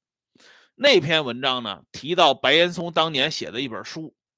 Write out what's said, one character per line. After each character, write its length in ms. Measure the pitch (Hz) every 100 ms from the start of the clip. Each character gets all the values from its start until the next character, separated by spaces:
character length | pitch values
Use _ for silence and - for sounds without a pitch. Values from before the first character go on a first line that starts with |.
| _ _ _ _ - _ _ -
那 240 | 277 196
篇 240 | 151 160
文 180 | 135 120
章 220 | 131 127
呢， 200 | 110 90 _
提 240 | - 151 175
到 180 | 156
白 200 | 131 131
岩 200 | 156 175
松 180 | 175 170
当 200 | 165 160
年 180 | 147 151
写 200 | - 82
的 100 | 110
一 60 | 135
本 180 | 101 -
书 300 | 160 156 - _